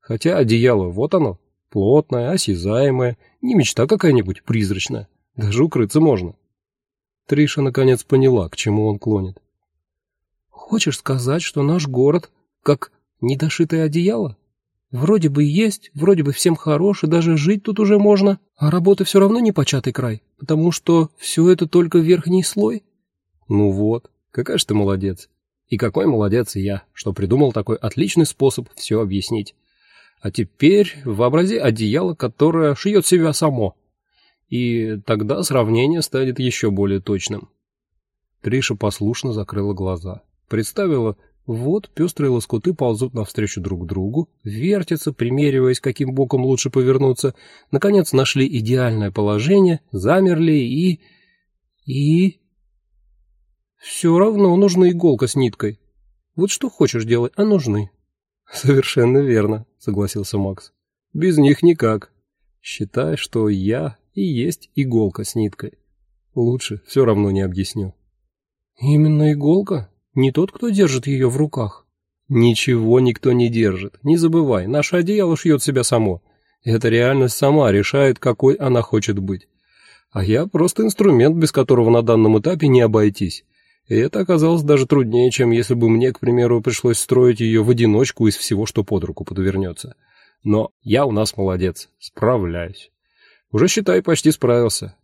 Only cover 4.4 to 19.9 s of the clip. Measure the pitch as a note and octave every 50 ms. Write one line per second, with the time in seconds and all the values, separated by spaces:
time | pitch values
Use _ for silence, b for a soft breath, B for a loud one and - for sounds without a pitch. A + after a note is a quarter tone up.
4.4 | _ - A2+ A2+ G#2 F#2+ G2+ F#2+ - - C3 A2+ G#2 _ _ _ _ _ _ B2
5.4 | A2 G#2 G2 A#2 C#3+ E3 - C3 A2+ G2+ - D3+ D#3+ D#3 B2+ G2 F2+ E2+ - _
6.4 | _ _ _ _ _ _ _ _ _ _ _ _ _ _ _ _ _ _ C#3+ C#3+
7.4 | D3+ C#3+ - - C#3 C3+ B2 C3+ C3 C3 B2+ A#2 - _ - C3 C3 C3+ B2 A2
8.4 | F2+ D#2+ - - - A2 G2+ G#2+ G#2+ G#2+ G#2 G2+ - A2 G#2 G2+ F#2+ F#2 F#2+ -
9.4 | _ _ _ _ _ _ _ _ _ _ _ _ _ _ _ _ _ _ _ _
10.4 | _ _ _ - - - - A3 - E3 C3 - _ - C#3 C3 B2 B2+ C#3+ F3
11.4 | E3+ - - D3+ C#3 C#3+ E3 F3+ D3+ C#3+ B2+ B2 C3 C#3 D3+ F3 - - _ _
12.4 | _ _ _ _ _ D3 C#3+ C3+ - - _ _ _ _ _ _ - A#2+ C#3 C3+
13.4 | D#3 D#3+ - - E3+ D#3 E3 D#3+ D#3+ D#3 D3 E3+ F3 F#3+ A3+ A#3 G3+ C#3+ G#2 _
14.4 | _ _ _ _ _ _ _ _ _ _ - B2 C#3 E3 G#3+ G#3+ E3 D3+ C#3 D3
15.4 | D3 D3 D3 F3+ A3 A3 G3 - _ - _ C#3+ D#3 F3+ G3+ E3 D3 C#3+ C3+ -
16.4 | - F3+ E3 - - D#3+ D3+ D3 F3 G3+ G3+ - - D#3 D#3+ E3+ E3 E3+ E3 D#3
17.4 | C#3+ E3+ G#3 G#3 _ - G#3 G#3 G#3+ G3 G#3+ G#3 G3+ G#3 G#3 F#3+ G3 G3+ G3 -
18.4 | _ _ _ _ D3+ D3+ D#3+ F3+ E3+ F#3+ G3 - F#3+ - - G3 G3 G3 A3+ A#3+
19.4 | A#3+ A3 G3 - C#3 - - C3+ - C3